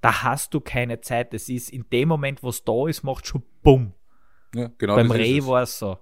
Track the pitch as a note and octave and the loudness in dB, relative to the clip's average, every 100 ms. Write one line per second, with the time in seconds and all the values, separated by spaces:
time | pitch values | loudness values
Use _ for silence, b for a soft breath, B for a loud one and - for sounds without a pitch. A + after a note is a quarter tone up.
0 | A#2 A2+ B2+ C3+ - D3+ - B2+ A#2+ A#2 | 2 2 0 -2 -4 -6 -4 -4 -4 -6
1 | - A#2+ B2 A2 - B2 - C3 A2+ A#2+ | -4 -4 -4 -8 -6 -8 -8 -12 -4 0
2 | D3 D#3+ C#3 C#3 B2+ A#2+ - A#2 D3+ D#3 | 2 0 -2 -6 -8 -6 -2 -2 -2 -4
3 | C3+ C3 - C#3+ - - D#3 C3+ A2+ - | -6 -8 -6 -8 -8 4 8 8 4 -8
4 | - - - - - A#2 A#2+ - G2+ G#2 | -20 -20 -20 -20 -12 -8 -8 -4 0 4
5 | A#2 A2+ A2+ C#3 C3+ B2+ B2 - G#2 F#2 | 4 2 2 2 2 0 0 -6 -8 -10